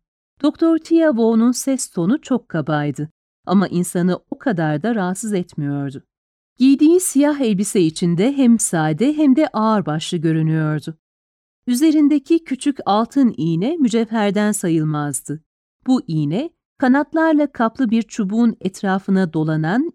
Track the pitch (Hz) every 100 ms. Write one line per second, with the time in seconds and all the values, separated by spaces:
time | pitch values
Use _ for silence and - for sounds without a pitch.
0 | _ _ _ _ 294 - 330 320 - 330
1 | 320 226 226 226 233 240 - 262 - -
2 | 170 302 - 240 - 160 147 151 147 139
3 | 151 _ _ _ - 190 180 175 175 180
4 | 180 180 _ - 262 175 156 151 214 226
5 | 180 190 220 190 175 - 143 143 139 135
6 | - _ _ _ _ - 262 277 302 359
7 | - 269 285 285 240 190 208 208 160 160
8 | 175 170 233 285 247 226 - 170 156 151
9 | 269 302 294 262 302 214 220 214 156 156
10 | - 180 160 160 160 160 156 151 165 160
11 | _ _ _ _ _ _ - 240 320 302
12 | 285 294 - 330 - 262 294 277 - 208
13 | 233 285 240 - 160 165 226 339 247 226
14 | 226 226 202 202 208 208 170 160 156 151
15 | 147 135 - 151 _ _ _ _ - 254
16 | - 156 143 180 330 - _ _ 254 277
17 | 294 320 320 302 294 - 226 226 240 226
18 | 220 - 190 220 240 - 185 - 196 190
19 | - 190 180 160 156 156 156 226 339